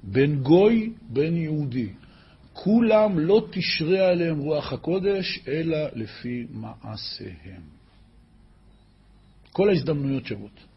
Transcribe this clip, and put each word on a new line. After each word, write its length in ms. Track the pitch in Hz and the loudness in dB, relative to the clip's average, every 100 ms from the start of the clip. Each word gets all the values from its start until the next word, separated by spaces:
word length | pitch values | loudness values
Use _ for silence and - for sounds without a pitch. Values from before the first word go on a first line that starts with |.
בין 360 | - 98 143 147 | -2 2 2 2
גוי 540 | 131 170 208 226 220 226 - | 6 6 6 4 0 -10 -8
בין 280 | 120 156 170 | -2 0 0
יהודי, 520 | 156 151 143 120 107 95 - - - _ - | -2 -4 -4 -4 -6 -8 -20 -20 -20 _ -20
כולם 680 | - 175 220 233 214 214 180 | -6 2 4 6 4 4 2
לא 280 | 160 214 220 | 4 2 2
תשרה 560 | 185 170 - 160 190 185 | -6 -4 -2 0 2 4
עליהם 320 | 175 170 156 | 4 0 -2
רוח 340 | 143 151 - | -2 -2 -2
הקודש, 680 | 127 - 185 190 196 185 - - | -6 -2 0 0 -2 -4 -8 -6
אלא 300 | 151 165 156 151 123 | -4 -2 -2 -4 -6
לפי 500 | 107 - 120 123 117 | -10 -10 -8 -8 -8
מעשיהם." 1300 | 110 110 - 107 107 - - 101 85 92 90 76 71 - _ - - _ _ - _ _ _ _ _ _ _ _ _ - | -12 -12 -14 -14 -12 -12 -12 -14 -16 -18 -20 -20 -20 -20 _ -20 -20 _ _ -20 _ _ _ _ _ _ _ _ _ -10
כל 180 | - 202 | 0 2
ההזדמנויות 560 | 185 135 147 139 135 120 | 2 0 -2 -2 -4 -6
שוות. 340 | 104 104 - - | -10 -12 -20 -20